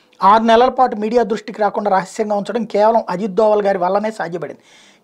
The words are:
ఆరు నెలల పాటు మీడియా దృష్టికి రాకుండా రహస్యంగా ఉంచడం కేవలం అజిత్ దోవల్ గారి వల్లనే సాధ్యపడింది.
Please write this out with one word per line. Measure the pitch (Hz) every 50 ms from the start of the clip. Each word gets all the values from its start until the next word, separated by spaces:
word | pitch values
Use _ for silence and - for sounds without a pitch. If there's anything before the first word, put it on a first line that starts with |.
| _ _ _ - 190
ఆరు | 190 208 226 226
నెలల | 226 226 226 247 262
పాటు | 247 254 254 240 -
మీడియా | 208 208 220 233 240 226
దృష్టికి | 196 226 202 - - 190 - 208
రాకుండా | 202 - 208 208 208
రహస్యంగా | - - 180 - - - 214 208 208
ఉంచడం | 202 196 - 196 233 220
కేవలం | 220 - 202 208 220 233 226 226 -
అజిత్ | 185 180 214 220 180
దోవల్ | 196 220 214 214 208 196
గారి | 196 196 185
వల్లనే | 175 180 190 208 208 220
సాధ్యపడింది. | 220 - 180 170 170 170 151 139 - - _ _ _ _ _ _ _ _